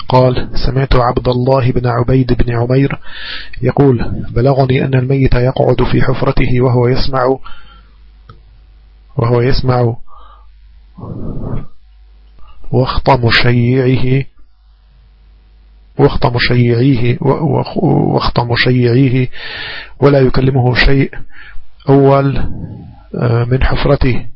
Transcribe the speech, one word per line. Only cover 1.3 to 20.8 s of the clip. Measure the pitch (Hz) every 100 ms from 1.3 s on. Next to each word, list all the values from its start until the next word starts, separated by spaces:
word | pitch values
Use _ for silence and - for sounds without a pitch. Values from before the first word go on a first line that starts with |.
| 127 123 135 123
بن | 123 120
عبيد | 120 117 131 123
بن | 120 - 117
عمير | 120 131 139 - - - - - - -
يقول: | 120 - 143 120 - 98 -
بلغني | - 127 135 135 131
أن | 139
الميت | 131 127 139 127
يقعد | 123 123 - 127 127 120
في | -
حفرته | 120 117 135 - 127 123
وهو | 127 123 120
يسمع، | 131 139 131 123 135 - - - - - - - - - - - - - - - - - -
وهو | 117 120
يسمع | 123 127 131 123 120 120 - - - - - - - - - - - - - - - - - - - - - - - - - - -
وخط | 123 131 - -
مشيعه، | 135 117 - 123 123 120 127 127 127 127 135 135 - - _ _ _ _ _ - _ - - _ - - - - -
وخط | 139 - 127
مشيعيه، | 120 - 123 120 117 135 123 123 127
و-، | 135 151 160 123
وخ-، | 127 -
وخط | 160 - 104 - - -
مشيعيه، | 120 117 127 127 120 120 135 127 123 - - - - - - -
ولا | 139 139
يكلمه | 131 135 131 131 123
شيء | 120